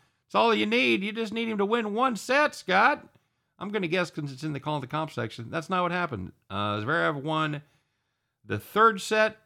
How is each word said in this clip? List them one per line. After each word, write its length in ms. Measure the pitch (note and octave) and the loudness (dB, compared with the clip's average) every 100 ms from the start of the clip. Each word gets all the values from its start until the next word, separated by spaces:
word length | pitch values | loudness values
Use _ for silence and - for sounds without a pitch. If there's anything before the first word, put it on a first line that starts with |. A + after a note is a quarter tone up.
| _ _ _ | _ _ _
That's 80 | G3+ | 2
all 180 | A3+ | 4
you 120 | G#3+ G#3+ | 4 2
need. 380 | A#3+ B3+ A3+ | 2 2 2
You 100 | G3+ | 0
just 180 | A3 A3 | -4 -4
need 160 | A3 A3+ | -4 -2
him 100 | G#3+ | 0
to 60 | G3+ | 2
win 280 | A#3 G#3+ | 2 0
one 240 | G#3 C4 G#3 | 0 0 -2
set, 360 | - C4+ D4 | 0 2 2
Scott. 540 | - - F#3 A#3+ D4 - _ _ _ _ - | -2 2 4 6 2 -6 _ _ _ _ -14
I'm 120 | G3+ | -6
gonna 180 | G#3 F3 | -4 -2
guess 240 | F#3 E3+ | -2 -2
'cause 220 | - C#3+ | -4 -8
it's 100 | C3 | -6
in 80 | D#3 | -6
the 80 | C#3 | -6
Call 220 | D3+ D3+ | -4 -4
the 60 | B2+ | -4
Comp 240 | D3+ D#3+ | -6 -6
section. 380 | - A2+ - A2+ | -6 -6 -8 -8
That's 200 | E3 D#3+ | -8 -2
not 140 | F#3 | -2
what 80 | F3 | 0
happened. 400 | F3 F3 A2 F2+ - - | -2 -4 -6 -8 -14 -8
Uh, 300 | G2 G#2 G#2 | -4 -2 -2
Zverev 400 | A2 E3+ E3+ D3 | 0 0 0 -2
won 400 | C#3+ D#3 D#3 D3 - _ _ _ _ _ _ _ | -2 -2 -2 -4 -10 _ _ _ _ _ _ _
the 160 | G#2+ G#2+ | -8 -8
third 400 | - G3+ A3+ G3 | -2 4 4 4
set 380 | - G#3+ A3 G#3+ | 0 2 2 0